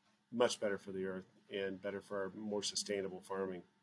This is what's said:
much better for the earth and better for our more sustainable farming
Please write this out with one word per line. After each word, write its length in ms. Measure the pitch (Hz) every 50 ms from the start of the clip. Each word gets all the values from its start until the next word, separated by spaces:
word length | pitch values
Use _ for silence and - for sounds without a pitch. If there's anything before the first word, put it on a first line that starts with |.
| _ _ _ _ _ -
much 280 | 120 117 123 113 - -
better 180 | 117 104 98
for 140 | 95 - 101
the 140 | 95 95 95
earth 200 | 95 92 92 92 - - - _ -
and 300 | 107 98 98 95 95 92
better 200 | 92 101 98 98
for 160 | 95 - 104
our 140 | 101 98 95 92
more 280 | 104 110 107 101 104 98
sustainable 580 | - - - - - 104 98 95 95 90 90
farming 400 | - - 98 95 98 95 92 87 - - _ _